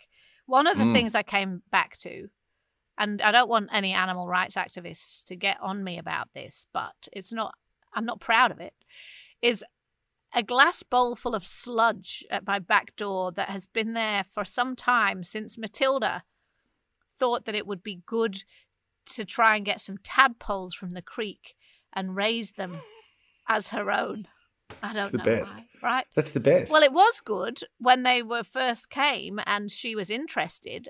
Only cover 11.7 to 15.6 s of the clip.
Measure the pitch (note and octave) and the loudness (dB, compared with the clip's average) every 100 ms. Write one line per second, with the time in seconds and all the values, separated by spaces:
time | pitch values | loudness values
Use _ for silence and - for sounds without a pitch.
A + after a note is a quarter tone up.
11.7 | A#3 A3+ F#3 - - - G3+ F#3+ G3+ F3 | 2 2 0 -6 -12 -6 -6 -4 -4 2
12.7 | G#3+ - - G3+ F#3+ F#3 F3 - G3 - | 2 2 -4 -4 -4 -4 -4 -6 -6 -6
13.7 | A3+ A3 A3+ A3 G3+ F#3 - G3 - B3 | -4 -2 -2 -2 -2 -2 -6 -4 -2 -2
14.7 | B3+ - B3 G#3 F#3+ F3 G#3+ G#3+ - | -2 2 4 4 0 -6 -8 -10 -10